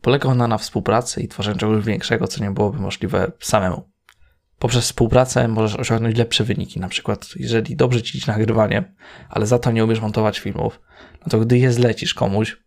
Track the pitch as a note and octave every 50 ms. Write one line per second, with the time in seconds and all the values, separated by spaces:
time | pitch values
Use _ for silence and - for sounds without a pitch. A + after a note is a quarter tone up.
0 | - B2+ B2+ C#3+ - C3 C3 B2 A#2+ A#2 A2+ G#2+ - - - A#2 F#2+ - G#2+ A#2
1 | B2 - - - A#2+ A#2+ - - G2+ G#2 G#2+ - A2 G#2+ G#2+ G#2+ G2+ A2 G#2 F#2
2 | - - A#2 A2+ - - - - G#2+ G2+ G2 G2 G#2+ G2+ - - G2 F#2+ - -
3 | - F#2+ - G2 F2+ F2 - _ - - - G#2+ F#2+ F#2 F2+ - - _ _ _
4 | _ - _ _ - _ _ _ _ _ _ _ - B2 A#2 B2 A2+ - - -
5 | A#2+ A2+ A#2 B2 B2+ B2+ - B2 B2 A2+ A2+ A2 A2+ A2 G#2 - B2 - A#2 A2+
6 | A2+ A#2 A2 A#2 A#2 - - - A2 A#2+ G#2 - - - - - F#2 F#2 - -
7 | - - G#2+ G2+ - - - - B2+ A#2+ A#2 A2+ A2+ - F3+ - B2+ B2+ B2 A#2+
8 | A2+ - - - - - G#2+ G#2+ A2 A2 A2 A2+ G#2+ G#2 - G#2 F#3 - _ _
9 | - - - - - - - G#2+ G#2+ G#2 B2 A#2+ A#2+ A#2+ A#2 A2+ A2 A2+ A2+ A2
10 | A2 G#2+ G#2+ A2+ A2 G#2+ G2+ - - G2+ F#2+ - A2 - - - _ _ - -
11 | - - - - _ E3 - A2 A2+ A#2 B2 B2 B2+ B2+ A#2+ A#2+ A#2+ A#2+ G#2+ -
12 | - - - - A#2 G#2+ G2 G#2 A2 - - _ _